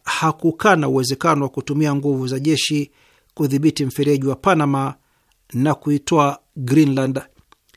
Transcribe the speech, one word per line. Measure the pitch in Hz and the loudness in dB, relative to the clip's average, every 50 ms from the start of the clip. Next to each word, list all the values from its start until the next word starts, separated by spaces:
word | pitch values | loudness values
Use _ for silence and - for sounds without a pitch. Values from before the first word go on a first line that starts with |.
| - | -8
hakukana | - - - 165 160 156 - 170 165 160 - - 214 185 160 143 135 | -8 -4 -2 -2 -2 0 0 -2 -2 0 2 2 2 4 2 2 0
uwezekano | 131 135 127 123 139 - - 165 156 143 139 | 0 0 0 -2 -4 -2 0 0 0 0 -2
wa | 131 | -4
kutumia | - 135 - - 139 151 156 147 143 | -4 -6 -6 -4 -2 0 0 0 0
nguvu | 143 135 147 139 131 131 | -2 -2 -2 -2 -2 -2
za | 123 135 135 | -4 -4 -2
jeshi | 139 160 151 139 - - 151 147 143 - _ _ _ _ _ _ _ _ - | 0 0 0 0 0 -2 -2 -2 -4 -6 _ _ _ _ _ _ _ _ -6
kudhibiti | - 151 135 135 139 151 156 - - 143 | -2 -2 0 0 2 2 2 0 0 -2
mfereji | 131 - - 143 147 147 135 135 | -4 -2 -2 0 2 0 0 0
wa | 135 127 | -2 -4
Panama | - - 196 180 160 147 143 139 135 135 135 135 _ _ _ _ _ _ _ _ _ _ _ | -2 0 2 2 2 2 0 0 -2 -2 -6 -8 _ _ _ _ _ _ _ _ _ _ _
na | - 120 135 156 139 | -4 -2 0 0 0
kuitoa | - - 147 147 143 - - 170 151 143 143 143 - _ _ - | -2 -2 -2 -2 -2 -2 0 2 2 2 2 0 -6 _ _ -12
Greenland. | 151 127 120 139 156 151 139 131 135 135 135 131 135 - - _ _ _ _ _ _ _ _ _ | -8 -2 2 4 4 4 4 2 0 0 -2 -2 -6 -8 -12 _ _ _ _ _ _ _ _ _